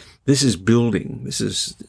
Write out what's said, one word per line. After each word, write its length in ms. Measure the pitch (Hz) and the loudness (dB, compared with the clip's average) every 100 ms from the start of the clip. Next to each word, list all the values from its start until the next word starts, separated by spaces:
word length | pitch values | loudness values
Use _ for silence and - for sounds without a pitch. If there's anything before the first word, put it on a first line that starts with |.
| - _ - | -20 _ 0
This 180 | 139 | 2
is 140 | 135 87 | 2 2
building. 640 | 95 117 120 98 - - | 4 4 4 0 -4 -10
This 160 | - - | -8 -4
is, 380 | 107 - - - | -4 -4 -6 -10